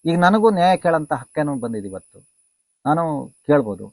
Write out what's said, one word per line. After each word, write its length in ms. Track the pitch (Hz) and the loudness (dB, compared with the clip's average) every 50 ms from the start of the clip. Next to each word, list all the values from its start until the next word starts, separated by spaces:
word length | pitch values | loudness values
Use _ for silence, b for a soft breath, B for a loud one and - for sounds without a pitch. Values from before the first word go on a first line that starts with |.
| _ 165 | _ -2
ಈಗ 60 | 170 175 175 | 0 4 4
ನನಗೂ 220 | 180 202 220 214 226 208 180 | 4 4 4 4 2 4 4
ನ್ಯಾಯ 160 | 175 185 185 175 - | 2 2 2 2 0
ಕೇಳಂತ 260 | 175 165 160 156 - 151 127 | 0 0 0 -2 -4 -6 -8
ಹಕ್ಕೇನೋ 340 | 123 _ _ 151 151 147 143 127 117 | -8 _ _ -4 -4 -2 -4 -4 -6
ಬಂದಿದೆ 260 | 117 113 107 98 98 | -6 -6 -8 -8 -10
ಇವತ್ತು, 280 | 95 92 _ _ _ 98 _ _ _ _ _ _ _ _ _ _ _ _ _ | -12 -14 _ _ _ -20 _ _ _ _ _ _ _ _ _ _ _ _ _
ನಾನು 180 | 135 151 165 170 160 151 139 131 - _ _ _ | -2 -2 0 -2 -4 -6 -8 -10 -14 _ _ _
ಕೇಳ್ಬೋದು. 400 | - 147 143 123 107 98 87 101 101 | 2 2 2 2 -2 -8 -10 -12 -18